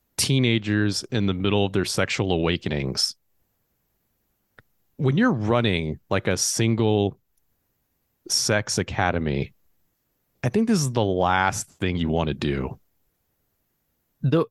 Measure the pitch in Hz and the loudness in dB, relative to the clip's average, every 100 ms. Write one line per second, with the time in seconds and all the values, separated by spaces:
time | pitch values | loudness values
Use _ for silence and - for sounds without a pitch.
0 | _ - - 135 123 113 104 104 104 98 | _ -6 0 2 2 0 0 0 0 -2
1 | - 117 101 90 98 101 98 98 90 - | -4 -2 -2 0 0 0 0 0 -2 -2
2 | 95 - 98 87 82 85 92 76 67 64 | -2 -2 0 0 0 -2 -4 -4 -4 -2
3 | - - _ _ _ _ _ _ _ _ | -4 -6 _ _ _ _ _ _ _ _
4 | _ _ _ _ _ _ _ _ _ - | _ _ _ _ _ _ _ _ _ -4
5 | 135 139 254 143 104 120 117 90 78 78 | 0 2 2 2 2 2 2 2 -2 -6
6 | - 95 - 92 - - 113 110 110 107 | -4 -2 0 0 -2 0 0 2 2 2
7 | 101 - _ _ _ _ _ _ _ _ | 0 -4 _ _ _ _ _ _ _ _
8 | _ _ - - - 104 104 - 92 - | _ _ -6 -2 0 0 0 -4 -4 -2
9 | 90 87 78 69 67 _ _ _ _ _ | 0 0 -2 -2 -4 _ _ _ _ _
10 | _ _ _ _ 131 202 226 202 143 117 | _ _ _ _ -2 0 2 2 0 0
11 | 101 90 90 92 95 95 - - 92 87 | 2 2 2 4 2 -2 -8 -4 -2 0
12 | 80 80 78 69 76 69 65 - _ _ | 0 0 -2 -2 -4 -4 -6 -10 _ _
13 | _ _ _ _ _ _ _ _ _ _ | _ _ _ _ _ _ _ _ _ _
14 | _ _ 135 156 160 | _ _ 0 0 0